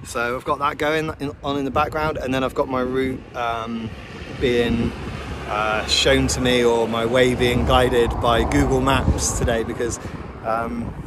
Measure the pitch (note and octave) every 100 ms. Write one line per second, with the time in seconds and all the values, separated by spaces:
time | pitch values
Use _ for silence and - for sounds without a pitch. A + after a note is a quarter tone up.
0 | - B2 A#2+ B2+ C#3 C#3 C#3+ C#3 D3+ D#3
1 | D#3 - C#3+ - C#3+ C#3+ C3+ B2+ D3+ D#3
2 | D#3 D3 C3 C3 C3 C3+ C3+ B2+ B2+ B2+
3 | C3 C3 - B2+ A#2 A#2 A2+ A#2 A2+ -
4 | - - - - B2+ A#2+ A#2+ A#2 A#2 -
5 | - - - - - G#2 G#2+ G#2+ G2+ -
6 | D3 C3+ C3 - B2+ B2 A#2+ A#2 A2+ A2+
7 | A#2 B2+ B2+ A#2+ B2 A#2+ A#2+ B2+ B2 B2
8 | A#2 - A#2+ A#2 A2 C#3+ C3+ C3 C3 C3
9 | B2 A#2+ - - B2 A#2 A2+ A2+ A#2+ -
10 | - - - - A2+ A2+ A#2 A#2 A2+ -